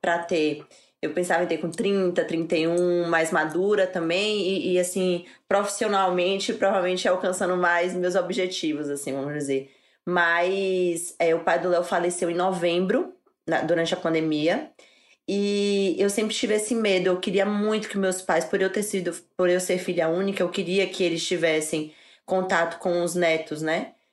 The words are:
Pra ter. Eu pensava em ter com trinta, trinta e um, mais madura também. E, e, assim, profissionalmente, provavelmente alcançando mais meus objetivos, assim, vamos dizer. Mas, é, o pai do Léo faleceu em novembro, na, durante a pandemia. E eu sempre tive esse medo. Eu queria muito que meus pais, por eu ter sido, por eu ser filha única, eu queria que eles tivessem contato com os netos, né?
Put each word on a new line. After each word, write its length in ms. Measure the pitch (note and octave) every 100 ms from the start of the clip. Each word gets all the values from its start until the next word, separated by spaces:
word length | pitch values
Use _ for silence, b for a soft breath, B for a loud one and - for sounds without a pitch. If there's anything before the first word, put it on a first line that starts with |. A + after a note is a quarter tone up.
Pra 180 | - A3+
ter. 440 | A3+ F3 D3+ D3 - b b _
Eu 100 | D#3
pensava 300 | D#3 F3+ F3
em 20 | F3
ter 120 | D#3+
com 120 | E3+
trinta, 540 | - F#3 G3 F#3 F3+
trinta 320 | D#3 E3 E3 E3+
e 100 | D#3+
um, 400 | F3 F3+ F3 E3+
mais 220 | E3 D#3+
madura 540 | E3+ D#3 D#3+ G3 G#3 F#3
também. 540 | F#3 E3 F3+ G#3 G#3
E, 300 | F3+ F#3+ F3+
e, 40 | F3+
assim, 460 | F3+ G3 F#3 F3 B B _
profissionalmente, 1080 | G3 G3+ - A3 G3+ F#3 F3+ F3+ G3 -
provavelmente 520 | G3 G3 G3 F3+ F#3 G3+
alcançando 480 | F#3 F#3 F#3 F#3 F3+
mais 380 | F3 F3 F3+
meus 200 | F3+ F3+
objetivos, 760 | F#3 F3 F#3 F#3 F3+ D#3+ D3 D3
assim, 240 | C#3+ C#3
vamos 220 | C3+ C#3
dizer. 380 | D3 C#3 C3+ C3+ B B B -
Mas, 1040 | F3 E3+ E3+ F3 G3 F#3+ F#3 F3+ E3 - -
é, 160 | E3
o 60 | E3
pai 180 | F3 E3+
do 100 | F3+
Léo 140 | F3
faleceu 460 | E3+ F3+ F3 F3 E3+
em 40 |
novembro, 800 | E3+ F3+ F#3 E3+ F3 F#3 B3 F#4+ - _ _ -
na, 140 | E3
durante 300 | D#3+ E3+ E3
a 40 | F3+
pandemia. 760 | E3 D#3+ D#3+ D3+ D#3 A3 - b b b b b -
E 680 | G3 G3+ G3+ G3+ G3+ G3 F3
eu 100 | G3+
sempre 260 | G3+ A3
tive 200 | - A3+
esse 200 | G#3+ G#3+
medo. 340 | A#3 G#3+ F#3 F3+
Eu 120 | F3+
queria 240 | G#3 F#3+
muito 440 | G3 G#3 G#3+ G#3+ G#3+
que 100 | G3
meus 240 | F#3+ F#3
pais, 220 | - E3
por 180 | F3 G3
eu 80 | F#3+
ter 120 | G3+
sido, 300 | G3+ G3 F3 E3+ - -
por 120 | F#3
eu 100 | F3+
ser 180 | F3+ F3+
filha 300 | F3+ E3+ D#3+
única, 340 | E3+ G3 G3
eu 60 | F3
queria 380 | F#3+ E3+ F#3+ F#3+
que 160 | -
eles 240 | F3+ E3 -
tivessem 640 | F3+ E3 D#3 D#3 D#3+ D3+ B B B
contato 540 | - F#3+ F#3 F#3 E3+ -
com 240 | F#3+ F3
os 120 | E3+
netos, 460 | F3 E3+ D#3+ D#3+ D3+
né? 300 | D#3 E3+ C4 b b